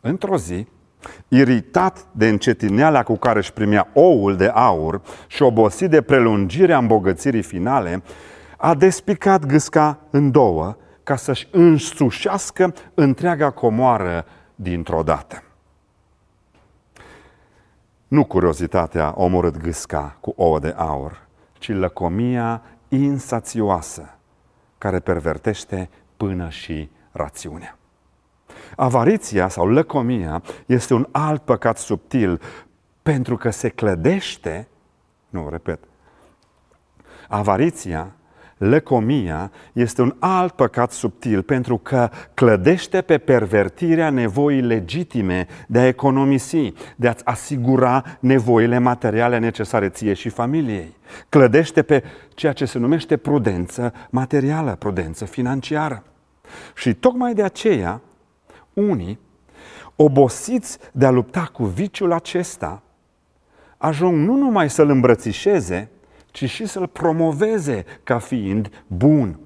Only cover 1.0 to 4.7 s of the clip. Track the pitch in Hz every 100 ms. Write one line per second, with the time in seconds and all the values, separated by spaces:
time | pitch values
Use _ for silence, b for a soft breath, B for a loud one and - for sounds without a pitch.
1 | B B - 127 135 123 - 180 185 -
2 | - - 110 107 - 113 107 101 156 143
3 | 117 113 123 110 98 - 107 104 90 -
4 | 175 143 98 95 95 107 123